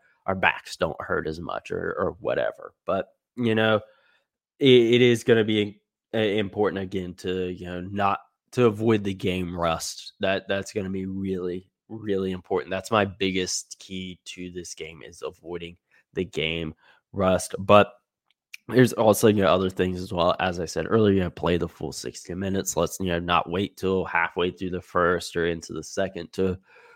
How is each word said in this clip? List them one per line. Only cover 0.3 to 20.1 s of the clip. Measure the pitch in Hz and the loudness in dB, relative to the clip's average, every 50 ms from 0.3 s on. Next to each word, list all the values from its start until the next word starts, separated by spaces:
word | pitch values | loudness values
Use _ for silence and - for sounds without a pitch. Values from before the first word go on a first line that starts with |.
| 95 | 0
backs | 95 90 85 - - - - - | 2 2 2 2 0 -6 -14 -4
don't | - 90 82 - - | -2 -2 -2 -2 -4
hurt | - - 92 82 80 | -6 -4 -4 -2 -2
as | 80 78 85 | -4 -8 -8
much | 82 65 - - - - | -8 -8 -8 -8 -8 -8
or, | 90 90 87 87 - | -8 -6 -6 -6 -4
or | - 95 85 85 87 | -4 -4 -4 -4 -4
whatever. | - 58 64 71 60 52 - - - - - _ _ | -4 -4 -2 -2 -2 -4 -6 -8 -14 -20 -20 _ _
But, | - 92 98 - - _ _ _ _ _ | -4 -4 -4 -4 -6 _ _ _ _ _
you | 120 120 113 110 | -2 0 0 2
know, | 110 110 110 110 104 - - _ _ _ _ _ _ _ _ _ _ _ _ _ - | 4 4 4 2 2 0 -6 _ _ _ _ _ _ _ _ _ _ _ _ _ 4
it, | 143 135 127 123 117 113 123 | 8 8 8 8 8 8 6
it | 120 | 6
is | 123 123 120 113 - | 6 6 4 4 4
gonna | - 117 113 110 | 4 4 4 4
be, | 110 107 107 104 104 101 _ _ _ _ _ _ _ - | 4 2 2 0 0 -4 _ _ _ _ _ _ _ -2
uh, | 113 | 0
important | 110 104 98 107 104 98 - 104 104 92 80 98 98 | 0 0 0 0 -2 -2 0 0 0 0 0 -2 -6
again | 92 95 92 90 90 87 | -6 -6 -6 -6 -8 -10
to, | - - 92 92 92 90 90 | -8 -6 -4 -4 -2 -4 -4
you | 90 - 87 | -6 -8 -10
know, | 87 90 90 | -10 -8 -8
not | 90 95 101 101 98 98 98 - - _ _ _ _ _ | -8 -6 -4 0 0 0 0 -2 -6 _ _ _ _ _
to | - 127 123 | 0 2 4
avoid | 117 104 104 110 117 113 104 98 | 4 4 2 2 2 2 2 2
the | 101 95 | -2 -6
game | 95 - 95 90 92 90 87 90 | -4 -2 -2 -2 -2 -2 -4 -4
rust. | 87 85 82 82 80 - - - - - - - - | -2 0 0 0 -2 -4 -8 -10 -12 -16 -18 -10 -4
That, | 101 95 98 95 - | -2 -2 -2 -2 -2
that's | - 98 98 98 - - | -4 -4 -4 -4 -6 -6
gonna | 107 95 95 | -6 -6 -4
be | 95 95 95 | -6 -6 -6
really, | 95 95 95 98 95 95 90 90 90 87 92 92 _ _ _ _ | -6 -6 -6 -6 -4 -4 -4 -6 -6 -8 -8 -12 _ _ _ _
really | - 110 110 107 107 98 95 95 95 | -18 -16 -10 -6 -4 -2 -2 -2 -4
important. | 92 90 - - 98 90 - 82 | -6 -8 -6 -4 -2 -2 -2 -2
That's | 92 95 - - | -6 -6 -2 0
my | 117 107 101 | 2 2 2
biggest | 98 92 - 98 95 92 92 92 90 - - - - - - | 2 0 -2 -2 -2 0 -2 -2 -2 -4 -6 -8 -12 -18 -20
key | - - 95 92 92 92 90 - _ | -16 -12 -12 -10 -10 -12 -14 -16 _
to | - - 92 90 90 | -18 -14 -12 -12 -12
this | 87 90 85 - - | -12 -12 -14 -14 -14
game, | - 80 78 82 78 53 | -14 -14 -14 -16 -18 -20
is | - - - | -20 -16 -12
avoiding | - 76 87 _ 80 82 87 85 85 85 87 - _ _ _ _ _ _ - | -12 -12 -12 _ -12 -12 -10 -10 -10 -12 -16 -18 _ _ _ _ _ _ -6
the | 95 92 | -6 -6
game | - - - 78 80 82 82 82 80 78 _ _ _ _ _ _ _ - | -4 -4 -4 -2 -2 -2 -4 -6 -8 -10 _ _ _ _ _ _ _ -4
rust. | 98 95 92 92 90 - - - | 0 2 2 2 2 0 -4 -10
But | - 98 98 104 104 101 - - _ _ _ _ _ _ _ _ _ _ _ - - _ | -2 4 6 8 8 6 6 0 _ _ _ _ _ _ _ _ _ _ _ -20 -20 _
There's | - 110 127 127 117 - | 2 4 6 6 6 4
also, | - 113 110 101 - - | 4 4 4 6 6 6
you | 113 104 104 95 | 6 6 6 4
know, | 80 85 | 4 4
other | 92 95 92 | 2 2 0
things | 90 - 92 92 92 90 | 0 0 -2 0 -2 -4
as | 92 95 | -8 -4